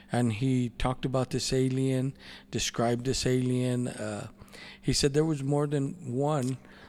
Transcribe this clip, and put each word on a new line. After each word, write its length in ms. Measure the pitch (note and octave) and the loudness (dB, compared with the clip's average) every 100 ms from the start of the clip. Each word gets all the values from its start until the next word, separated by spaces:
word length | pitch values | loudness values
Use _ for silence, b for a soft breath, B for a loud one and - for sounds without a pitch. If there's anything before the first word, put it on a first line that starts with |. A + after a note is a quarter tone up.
| B | B
And 220 | A#2+ B2 | 2 2
he 380 | G#2+ C3 B2+ B2 - | 2 2 2 0 0
talked 260 | B2 C3 | -2 0
about 240 | C#3 C3 B2+ | -2 -2 0
this 240 | C3 - | -2 0
alien, 600 | C3 C3 C3 C3 C3 C3+ B B B - | 2 2 2 0 0 -2 B B B -8
described 540 | A#2 - - A#2+ A#2+ | -4 -2 0 2 2
this 220 | B2+ B2+ B2+ | 0 0 2
alien. 600 | B2+ B2+ B2+ B2+ B2 B2 | 2 2 2 2 0 -2
Uh, 400 | - G#2+ G#2 G#2 - B B B B | -4 -6 -6 -10 -14 B B B B
he 140 | - | -2
said 180 | C3 C#3+ | 2 2
there 100 | C#3 | 4
was 200 | D#3+ D3 | 2 0
more 240 | C3+ C#3+ D3 | 0 0 2
than 480 | C#3+ C#3 - C3 | 0 -2 -4 -6
one, 420 | A#2+ C#3+ D3+ B2+ B2+ B B | -2 0 0 0 -4 B B